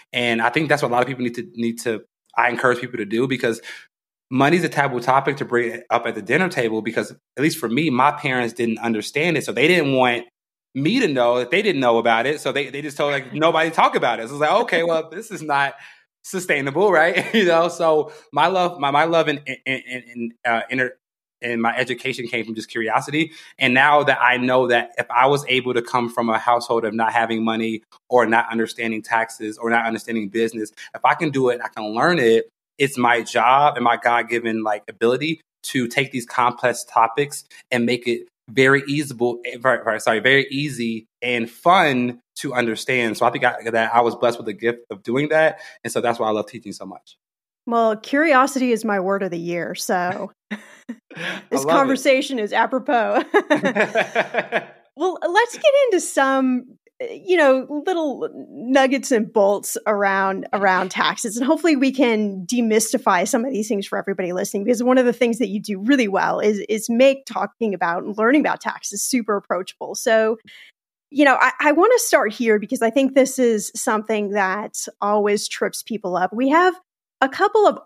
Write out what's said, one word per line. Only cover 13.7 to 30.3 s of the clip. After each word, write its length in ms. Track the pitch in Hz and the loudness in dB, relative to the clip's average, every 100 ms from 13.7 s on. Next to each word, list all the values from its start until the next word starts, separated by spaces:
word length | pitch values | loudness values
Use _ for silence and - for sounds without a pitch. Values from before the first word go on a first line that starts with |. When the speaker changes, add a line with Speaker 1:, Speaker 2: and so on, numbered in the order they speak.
Speaker 1:
talk 240 | 165 262 190 | 2 2 2
about 240 | 135 113 | 0 -2
it." 80 | 113 | -6
So 60 | 143 | -2
it's 60 | |
like, 100 | 151 196 | 0 2
"Okay, 220 | 240 175 | 2 0
well, 260 | 170 160 156 | 0 -2 -4
this 200 | 170 226 | -12 -14
is 120 | 175 | -12
not 340 | 151 139 139 - - - _ _ | -2 0 0 -4 -20 -20 _ _
sustainable," 680 | - 185 185 147 139 143 208 | -10 -8 -2 -2 0 2 4
right? 340 | 165 165 190 - | 4 4 0 0
<laughs> 40 | |
You 100 | 226 180 | 0 2
know? 220 | 165 170 | 2 0
So 460 | - 165 156 147 - _ | 0 2 2 0 -10 _
my 160 | 147 165 | 0 0
love, 320 | 190 175 139 | 2 -2 -2
my, 100 | 139 | 0
my 140 | 143 | 2
love 240 | 165 165 151 | 2 2 0
in, 120 | 143 | -2
in, 180 | 143 127 131 | -8 -10 -6
in, 380 | 131 123 127 117 120 | -8 -8 -14 -12 -10
in, 180 | 117 - 123 | -10 -6 -2
uh, 160 | 113 110 | -2 -2
inter-, 240 | 131 127 - _ _ _ _ | -4 -4 -6 _ _ _ _
and 200 | 120 117 | -6 0
my 140 | 117 120 | 0 0
education 500 | 127 113 135 127 117 | -2 -4 -6 -8 -6
came 200 | 120 110 | -6 -6
from 100 | 110 | -8
just 140 | 104 | -8
curiosity. 640 | 117 110 117 143 147 156 - - - | -6 -2 -2 -2 -4 -4 -8 -20 -2
And 140 | 131 | 2
now 280 | 127 143 147 | 4 6 4
that 140 | 135 123 | 4 2
I 160 | 123 127 | 2 2
know 300 | 127 127 123 | 2 2 4
that 240 | 120 110 - | 2 0 -8
if 80 | 120 | -2
I 160 | 120 131 | 2 4
was 180 | 143 143 | 2 0
able 240 | 127 123 | -2 0
to 80 | 120 | -2
come 260 | 117 127 120 | -2 -2 -2
from 200 | 120 117 | -2 -2
a 100 | 110 | 0
household 460 | - 120 - 117 110 | 2 0 0 -2 -2
of 80 | |
not 180 | 110 113 | -2 0
having 320 | 120 113 113 | 0 0 -2
money 400 | 113 110 113 110 - _ _ | -2 -2 -4 -6 -12 _ _
or 160 | 123 113 | 2 4
not 240 | 117 113 | 2 0
understanding 520 | 113 110 - 113 110 | -2 -4 -4 -6 -8
taxes 560 | - 113 113 - 110 107 | -2 -2 -2 -8 -10 -8
or 120 | 117 | -2
not 160 | 117 113 | -2 -2
understanding 440 | 110 - 113 | -6 -6 -6
business, 420 | 101 | -4